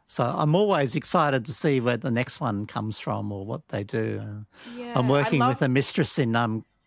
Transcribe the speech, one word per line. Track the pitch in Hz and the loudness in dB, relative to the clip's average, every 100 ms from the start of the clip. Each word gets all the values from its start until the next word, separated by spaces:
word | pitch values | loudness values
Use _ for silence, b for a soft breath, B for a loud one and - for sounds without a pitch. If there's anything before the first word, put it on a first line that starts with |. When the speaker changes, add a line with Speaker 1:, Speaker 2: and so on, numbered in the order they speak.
| _ | _
Speaker 1:
So | - | -2
I'm | 123 - 151 170 | -2 0 2 4
always | 208 175 139 - | 4 2 2 -2
excited | - 185 147 135 113 | 0 2 2 2 -2
to | |
see | - 160 135 | -2 2 2
where | 120 117 | 2 0
the | 131 | 0
next | 117 123 - | -2 -2 -2
one | 131 101 104 | -2 -2 -4
comes | 113 107 110 | -6 -6 -6
from | - 104 104 | -4 -4 -4
or | 101 98 | -6 -8
what | 135 - | -10 -8
they | 107 | -8
do. | 104 113 110 104 | -4 -4 -2 -4
Uh, | 107 107 110 - - 240 | -8 -12 -14 -20 -18 -14
Speaker 2:
Yeah, | 240 247 | -4 0
Speaker 1:
I'm | 123 | 4
Speaker 2:
I | |
Speaker 1:
working | 143 220 240 | 4 4 4
Speaker 2:
love | 247 | 4
Speaker 1:
with | 262 | 4
a | 135 | 2
mistress | 127 131 - 160 - | 4 2 0 0 0
in, | 120 117 | 2 2
um, | 117 110 - _ | 0 -2 -6 _